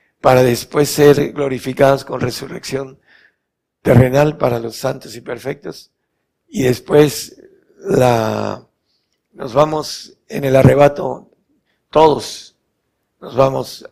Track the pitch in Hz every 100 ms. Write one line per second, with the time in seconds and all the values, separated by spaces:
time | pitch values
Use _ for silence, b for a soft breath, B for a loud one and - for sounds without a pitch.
0 | _ _ 139 127 127 120 - 151 143 -
1 | 147 143 147 147 139 127 131 131 135 135
2 | - 127 123 - 135 - - 135 135 135
3 | b b b b _ _ _ _ - 123
4 | 127 135 151 151 127 120 117 - 135 139
5 | 131 113 - 117 123 143 - - _ _
6 | _ _ _ _ _ 262 127 120 - 147
7 | 151 - - - - _ _ _ 196 -
8 | 123 117 110 107 104 98 _ _ _ _
9 | _ _ _ - 135 120 156 156 143 -
10 | - _ _ - 135 131 131 135 143 143
11 | 135 135 - _ _ _ _ _ _ 147
12 | 156 131 - - - _ _ _ _ _
13 | _ _ 110 117 135 131 123 - -